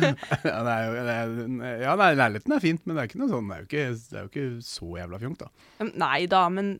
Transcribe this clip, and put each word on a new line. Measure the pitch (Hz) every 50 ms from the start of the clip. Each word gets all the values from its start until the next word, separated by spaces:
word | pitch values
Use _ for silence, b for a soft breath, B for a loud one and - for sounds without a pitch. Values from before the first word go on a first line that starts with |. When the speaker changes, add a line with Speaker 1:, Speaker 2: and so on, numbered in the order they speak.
| 330 269
Speaker 1:
<laughs> | 135 - - - 147 - -
Speaker 2:
Ja, | 156 - 110
det | 117 120 117
er | 113 113
jo, | 113 117 120 123
det | 120 117
er, | 117 117 113 113 120 117 120 131 120 120 127 120 113
ja, | 127 135 170
nei, | 202 202 175 151
leiligheten | 135 127 113 104 101 - - 294
er | -
fint, | 185 160 165 165 -
men | 175 165
det | 151 123
er | -
ikke | - 185 277
noe | 262 185
sånn, | 120 107 101
det | 92
er | 92 104
jo | -
ikke, | 147 147 143 127 120
det | 113 117 - 107 101
er |
jo | 101 101
ikke | - 147 139 127 120 117 117 -
så | - - 90 85 85 85
jævla | 87 87 87 101
fjongt, | 117 135 175 -
da. | - - _ b b b b b
Speaker 1:
Um, | 214 226 - - 170
nei | 131 139 151 180 180
da, | 190 185 180 175 185
men | 190 202 202 190